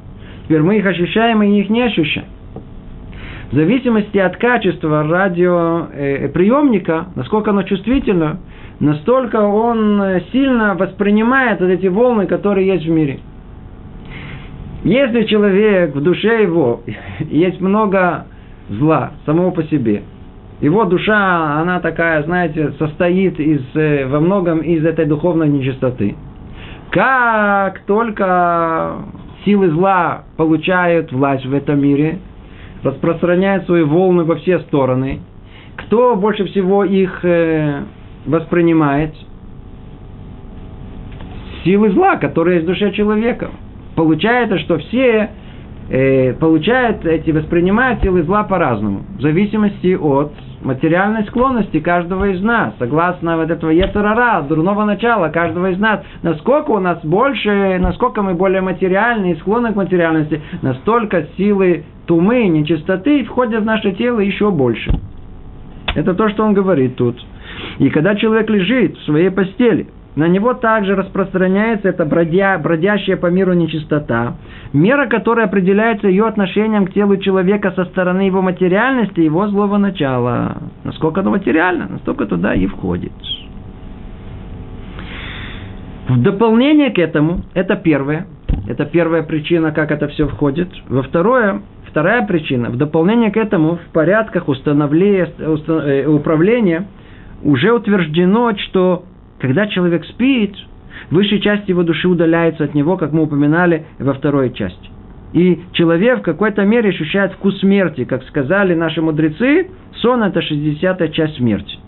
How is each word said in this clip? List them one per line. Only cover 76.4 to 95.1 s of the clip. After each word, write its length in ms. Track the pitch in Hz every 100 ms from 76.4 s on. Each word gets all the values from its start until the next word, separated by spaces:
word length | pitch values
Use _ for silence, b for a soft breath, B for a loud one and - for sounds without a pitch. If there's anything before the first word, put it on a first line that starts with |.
| 185 196 220 214 185
к 60 |
телу 240 | 196 202 196
человека 560 | 196 190 185 208 202
со 100 | 185 180
стороны 360 | 190 180 185
его 180 | 196 185
материальности 800 | 185 180 180 196 247 254 208 -
и 40 |
его 240 | 160 156 208
злого 280 | 196 202 208
начала. 800 | 196 185 139 127 123 117 117 - - -
Насколько 360 | - - 160 156
оно 100 | 202
материально, 580 | 208 - 320 349 - -
настолько 380 | - - 247 214
туда 280 | 175 196
и 120 | - -
входит. 460 | - 90 87 - - - - - - - - - - - - - - - - - - - B B B B B B B B B - - -
В 140 | 127
дополнение 680 | 175 185 226 226 277 302 277
к 80 | 180
этому, 420 | 160 156 151 185 -
это 200 | 170 190
первое, 520 | 208 165 139 135 156 202 - - - 98
это 160 | 120
первая 400 | 143 165 165 165
причина, 480 | 156 156 151 170 160
как 180 | 160 151
это 160 | 151 147
всё 200 | - 147
входит. 400 | - 147 135 139 - -
Во 140 | 127
второе, 600 | 131 170 190 262 208 202 - - -
вторая 360 | 156 165 240
причина, 460 | 208 170 151 131 117
в 60 | 120
дополнение 560 | 147 160 170 233 220
к 40 | 220
этому 420 | 214 185 156 170
в 140 | -
порядках 560 | 165 156 214 214 180 156
установле-, 840 | 127 151 147 143 156 202